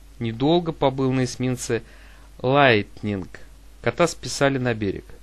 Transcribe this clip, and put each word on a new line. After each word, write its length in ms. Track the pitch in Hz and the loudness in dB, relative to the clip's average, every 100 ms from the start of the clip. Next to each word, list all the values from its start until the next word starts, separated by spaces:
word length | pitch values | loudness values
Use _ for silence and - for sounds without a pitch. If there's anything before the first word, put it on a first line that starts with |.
| - - | -20 -8
недолго 520 | 117 113 143 175 165 | -6 0 2 2 0
побыл 400 | 160 139 135 131 | 0 0 2 0
на 140 | 131 127 | 0 -2
эсминце 560 | - 127 123 - 113 - - - - - - | -2 -4 -4 -2 -4 -6 -20 -20 -20 -20 -6
«Лайтнинг». 1000 | 127 139 139 107 101 - 107 101 87 - - - - - | 2 6 6 6 2 -6 -6 -6 -8 -14 -18 -20 -20 -6
Кота 260 | 120 - 165 | -4 0 0
списали 500 | - 120 - 139 135 | -2 -8 0 0 2
на 160 | 127 | -2
берег. 300 | 110 101 - - - | -2 -2 -4 -10 -12